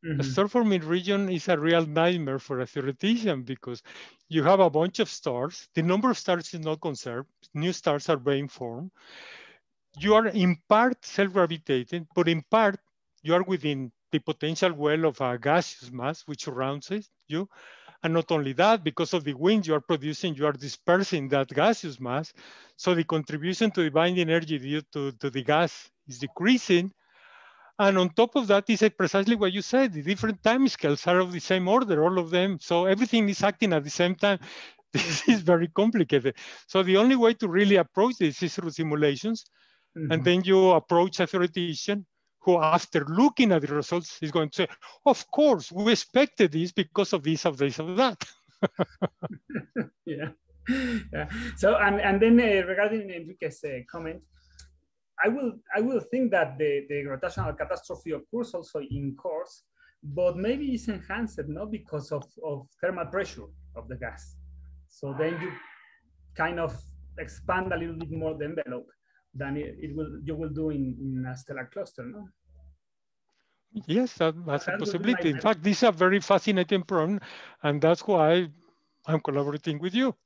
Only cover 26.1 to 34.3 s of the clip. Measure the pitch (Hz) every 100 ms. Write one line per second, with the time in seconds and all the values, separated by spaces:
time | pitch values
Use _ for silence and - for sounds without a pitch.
26.1 | 123 139 - 180 254 - 175 190 _ _
27.1 | _ - - - _ - _ 196 190 185
28.1 | 160 240 294 220 202 202 220 214 - 185
29.1 | 196 202 233 196 190 - 247 262 160 143
30.1 | 202 220 208 - 240 262 - 151 143 -
31.1 | 180 185 175 - 185 185 226 247 160 160
32.1 | 185 165 180 190 185 - 170 180 196 233
33.1 | 226 208 190 196 208 214 165 143 - 175
34.1 | 185 202